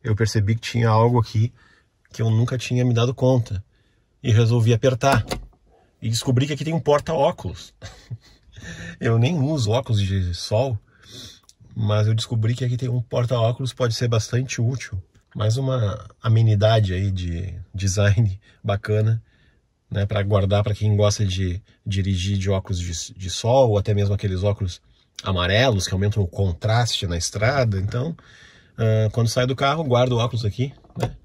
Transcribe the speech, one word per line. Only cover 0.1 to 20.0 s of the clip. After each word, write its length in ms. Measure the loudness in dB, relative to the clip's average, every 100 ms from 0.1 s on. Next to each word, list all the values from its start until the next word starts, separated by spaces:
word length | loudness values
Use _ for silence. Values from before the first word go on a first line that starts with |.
percebi 400 | -2 0 0 0
que 60 | -2
tinha 280 | -4 0 2
algo 300 | 4 4 2
aqui 340 | 0 0 -2 -4 _ _ _ _ _
que 80 | -4
eu 100 | 0
nunca 280 | 2 0 -2
tinha 260 | -2 0
me 80 | 2
dado 220 | 2 0
conta. 500 | 2 2 2 0 -6 -10 _ _ _ _ _
E 80 | 2
resolvi 420 | 4 4 4 4
apertar. 520 | 4 2 2 2 2 0 -6 -10 _ _ _ _ _
E 80 | -4
descobri 380 | -2 0 2 0
que 60 |
aqui 120 | -2
tem 100 | -4
um 60 | -2
porta-óculos. 920 | 2 2 0 0 0 0 -8 -12 -16 _
<laughs> 380 | -20 -20 -16 -18 _ _ _ -20 -16 -14 -14 -4
Eu 200 | 0 2
nem 200 | 2 2
uso 340 | 0 0 0
óculos 280 | 0 0 0
de 320 | 0 0 -2
sol, 460 | -6 -2 0 0 -4 -10 _ -20 -20 -20 -20 _ _ -14
mas 320 | -4 0 2 2
eu 80 |
descobri 400 | 0 -2 0 0
que 100 | 0
aqui 120 | -2 -2
tem 120 | -2
um 140 | -2
porta-óculos, 680 | -2 -2 0 2 0 0 -4
pode 220 | -2 -2
ser 120 | 0 0
bastante 540 | 0 0 -2 -2 -2
útil. 420 | -2 -2 -6 -10 -10 _ _
Mais 220 | -4 0 0
uma 520 | 0 0 -2 -4 -12 _
amenidade 720 | 2 4 4 6 6 4 2
aí 160 | 0 -2
de 480 | -2 -4 -6 -6 -10 -12
design 680 | -4 -2 2 4 4 2 0 _ _
bacana, 580 | -4 -4 0 0 2 0 -4 _ _ _ _ _ -8
né, 160 | -4